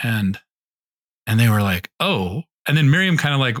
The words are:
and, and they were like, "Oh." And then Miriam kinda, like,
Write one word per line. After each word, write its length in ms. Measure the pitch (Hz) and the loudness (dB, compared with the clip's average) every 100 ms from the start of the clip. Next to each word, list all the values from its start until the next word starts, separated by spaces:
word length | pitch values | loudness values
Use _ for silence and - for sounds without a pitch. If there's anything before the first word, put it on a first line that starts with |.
and, 380 | 117 110 98 98 _ _ _ _ _ _ _ _ - | -4 -2 -2 -6 _ _ _ _ _ _ _ _ -2
and 120 | 110 | 2
they 100 | 113 | 4
were 140 | 107 | 2
like, 280 | 101 92 - - | 0 -2 -6 -4
"Oh." 420 | 180 151 90 117 - _ - | -2 -2 -2 -6 -10 _ -2
And 80 | 151 | 2
then 140 | 143 | 4
Miriam 260 | 165 190 165 | 4 2 0
kinda, 220 | 147 139 | 0 0
like, 180 | 127 113 | -2 -4